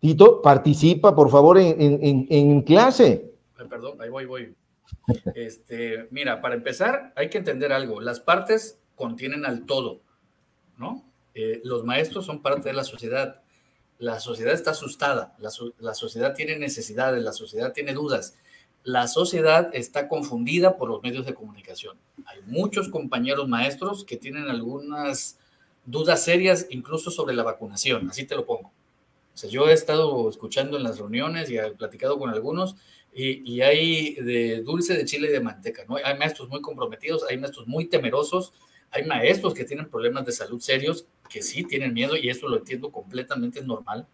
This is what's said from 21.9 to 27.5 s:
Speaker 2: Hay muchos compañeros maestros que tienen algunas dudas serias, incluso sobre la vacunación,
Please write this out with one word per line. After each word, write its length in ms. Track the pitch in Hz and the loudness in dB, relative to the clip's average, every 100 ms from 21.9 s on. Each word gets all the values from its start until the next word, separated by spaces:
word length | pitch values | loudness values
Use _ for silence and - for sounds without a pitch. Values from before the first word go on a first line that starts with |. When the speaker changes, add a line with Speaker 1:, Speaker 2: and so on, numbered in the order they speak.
| - _ - - | -20 _ -20 -20
Speaker 2:
Hay 140 | - - | -20 -8
muchos 440 | 143 202 - 196 | -4 -2 -4 -4
compañeros 580 | 160 147 123 123 143 139 | -6 -4 -4 -2 -2 -2
maestros 560 | 117 139 139 190 196 | 0 -2 -2 -6 -8
que 140 | - 117 | -10 -14
tienen 320 | 135 147 147 | -12 -10 -8
algunas 880 | 120 117 139 143 147 143 131 - - _ _ _ _ - | -6 -8 -10 -10 -8 -4 -4 -6 -8 _ _ _ _ -10
dudas 360 | 135 156 160 | -2 2 2
serias, 440 | - 175 190 180 - | 4 2 4 2 0
incluso 400 | 127 120 156 - | -12 -8 -6 -4
sobre 240 | 170 143 | -4 -2
la 80 | 123 | -2
vacunación, 680 | 113 | -4